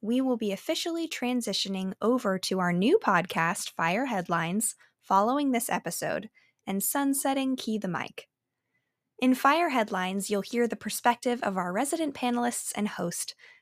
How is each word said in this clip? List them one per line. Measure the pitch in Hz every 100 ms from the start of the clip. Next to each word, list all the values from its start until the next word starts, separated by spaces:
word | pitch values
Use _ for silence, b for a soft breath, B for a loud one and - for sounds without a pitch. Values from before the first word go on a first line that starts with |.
we | 202 247
will | 262 240
be | 208
officially | 190 - 330 349 330 330
transitioning | - 247 247 226 196 196 190 190 -
over | 214 254 202 190
to | - 190
our | 180
new | 175 214 427
podcast, | - 180 170 - 165 202 - -
Fire | 165 196 269
Headlines, | 208 175 170 165 202 - - b b
following | _ 196 214 277 285
this | 233 -
episode, | 180 - - - 82 214 b b b -
and | 196
sunsetting | - 285 277 277 277 269 269 254
Key | - 220
the | 190
Mic. | 170 - - - _ _ _ _ _ _ _ _ -
In | 254 254
Fire | 277 311 339
Headlines, | 254 214 190 185 196 190
you'll | 202
hear | 196 233 240
the | 214
perspective | 214 - 247 233 247 240
of | 214 185
our | 180
resident | 190 285 330 311 277
panelists | 247 240 240 - - -
and | 208
host, | - 180 - - - B B